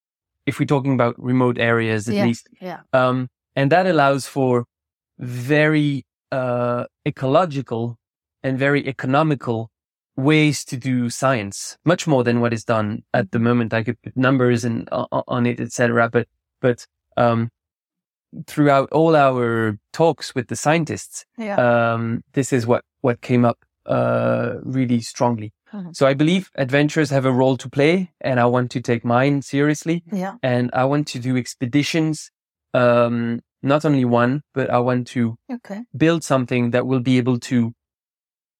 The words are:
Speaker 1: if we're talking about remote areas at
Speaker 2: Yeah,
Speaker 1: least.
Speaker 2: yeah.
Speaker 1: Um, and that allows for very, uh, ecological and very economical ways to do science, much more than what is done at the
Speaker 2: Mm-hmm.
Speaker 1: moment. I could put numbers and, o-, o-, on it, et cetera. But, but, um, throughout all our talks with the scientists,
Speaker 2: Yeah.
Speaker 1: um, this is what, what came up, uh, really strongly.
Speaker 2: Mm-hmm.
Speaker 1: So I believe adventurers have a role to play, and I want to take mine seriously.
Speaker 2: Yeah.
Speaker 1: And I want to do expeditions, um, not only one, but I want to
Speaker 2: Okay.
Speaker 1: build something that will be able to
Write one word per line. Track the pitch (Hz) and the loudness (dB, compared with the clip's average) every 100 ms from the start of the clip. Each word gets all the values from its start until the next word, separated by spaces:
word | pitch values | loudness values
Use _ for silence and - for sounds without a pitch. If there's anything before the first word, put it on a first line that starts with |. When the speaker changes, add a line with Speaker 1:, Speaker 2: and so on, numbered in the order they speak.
| _ _ _ _ - | _ _ _ _ -6
Speaker 1:
if | - | -4
we're | 147 | 0
talking | 143 139 | 0 0
about | 127 120 - | 0 0 -2
remote | 127 127 123 120 | -2 2 2 0
areas | 117 117 113 110 107 | 0 0 0 -2 -2
at | 202 | 0
Speaker 2:
Yeah, | 120 | 0
Speaker 1:
least. | 117 - _ | -2 -8 _
Speaker 2:
yeah. | 180 170 _ | -16 -16 _
Speaker 1:
Um, | 131 127 127 127 _ _ 139 | 0 2 -2 -6 _ _ -2
and | 139 | 2
that | 170 190 | 4 4
allows | 156 139 139 - | 2 2 0 -4
for | 143 127 123 120 _ _ _ _ - | -2 0 0 -2 _ _ _ _ -16
very, | 123 123 123 151 151 156 147 139 - _ _ | -12 -8 0 2 4 2 0 -2 -8 _ _
uh, | 135 127 123 123 120 117 _ 147 | -4 -2 -2 -2 -4 -6 _ -8
ecological | - 131 151 180 139 123 113 120 117 _ _ _ _ | -4 0 2 2 -2 -6 -4 -6 -8 _ _ _ _
and | 135 131 | -6 -2
very | 139 143 - | 0 0 -2
economical | - 127 143 160 135 - 113 113 _ _ _ _ - | -6 0 2 2 -2 -4 -6 -6 _ _ _ _ -2
ways | 139 156 151 - - | 2 4 2 0 -6
to | 131 | -8
do | 131 127 120 | -2 -2 -2
science, | - 135 127 101 - - - 151 | -2 -2 0 -4 -10 -14 -4 0
much | 180 165 | 0 2
more | 131 | 2
than | 120 120 | 2 0
what | 117 | 0
is | 113 - | -2 -2
done | 110 104 117 - | -2 -2 -6 -4
at | 127 101 | -2 0
the | 120 | 0
Speaker 2:
Mm-hmm. | 117 | 2
Speaker 1:
moment. | 120 113 | 2 0
I | 113 | -2
could | 113 113 | -4 -6
put | 117 127 | -8 0
numbers | 127 139 123 120 120 | 2 2 2 2 -2
and, | 117 - | -6 -6
o-, | - - | -6 -4
o-, | 131 - | -6 -4
on | 127 120 | -2 -2
it, | 120 | -2
et | 120 | -6
cetera. | - 120 117 117 | -2 0 2 2
But, | 120 - _ _ _ | 0 -4 _ _ _
but, | 127 120 - _ _ - | -2 -2 -6 _ _ 0
um, | 120 113 117 - _ _ _ _ _ _ _ - - | 2 2 -2 -8 _ _ _ _ _ _ _ -18 -6
throughout | 151 143 139 131 | 2 4 4 2
all | 147 165 151 | 2 4 4
our | 135 127 120 117 110 104 _ | 4 2 0 0 -2 -4 _
talks | - 165 139 - 131 | 0 0 0 -6 -8
with | - | -6
the | 123 | -2
scientists, | 147 165 151 104 - - - - | 0 0 0 -6 -12 -18 -18 -12
Speaker 2:
Yeah. | 214 196 | -4 0
Speaker 1:
um, | 123 120 117 117 117 117 - | 2 4 2 0 -4 -6 -4
this | 139 127 | -4 0
is | 127 113 | 0 2
what, | 120 - _ | 0 -2 _
what | 131 120 | -4 -2
came | - 123 120 | 0 2 2
up, | - _ _ - | 0 _ _ -4
uh, | 127 120 120 120 120 120 - | -2 0 0 0 -2 -4 -6
really | - 131 123 120 | -6 -2 0 -2
strongly. | - - 120 113 104 - _ | -2 -2 -2 -2 -8 -16 _
Speaker 2:
Mm-hmm. | 208 175 | -14 -12
Speaker 1:
So | - 135 | 0 0
I | |
believe | 139 156 185 - - | 2 0 0 -2 -6
adventurers | 131 143 147 165 143 | 0 2 2 0 0
have | 139 131 | 0 2
a | |
role | 123 131 123 | 2 2 0
to | 127 | -4
play, | 143 147 190 180 _ | 0 2 2 -2 _
and | 135 123 | -2 2
I | 120 | 2
want | 123 123 | 2 -2
to | 127 | -4
take | 120 117 123 | -2 -2 0
mine | 120 139 143 | 2 2 0
seriously. | - 139 147 147 156 170 - | -2 0 0 -2 -4 -6 -6
Speaker 2:
Yeah. | 202 190 240 | -8 -8 -4
Speaker 1:
And | 131 123 123 | -2 0 0
I | 123 131 | 0 0
want | 147 147 | 0 -2
to | 131 | -6
do | 127 127 | -4 -4
expeditions, | 120 - 123 147 143 170 156 151 - _ _ _ _ | -4 -8 -2 0 0 0 -2 -4 -10 _ _ _ _
um, | 127 123 120 120 120 117 117 - _ | 2 4 4 2 0 -4 -6 -10 _
not | 135 147 151 | 0 2 2
only | 139 123 | 2 4
one, | 117 120 147 - | 4 2 0 -4
but | 131 127 | -4 0
I | 120 | 0
want | 123 123 120 127 | 2 0 -2 -2
to | 117 117 - | -2 -4 -10
Speaker 2:
Okay. | 247 - 202 247 123 | -14 -12 -14 -12 0
Speaker 1:
build | 160 170 - | 2 2 0
something | 135 120 123 120 | 0 0 0 0
that | 123 123 | 0 0
will | 131 | 0
be | 120 127 | 2 2
able | 123 123 | 2 0
to | - 123 113 - _ _ _ _ _ _ _ | 0 0 0 -4 _ _ _ _ _ _ _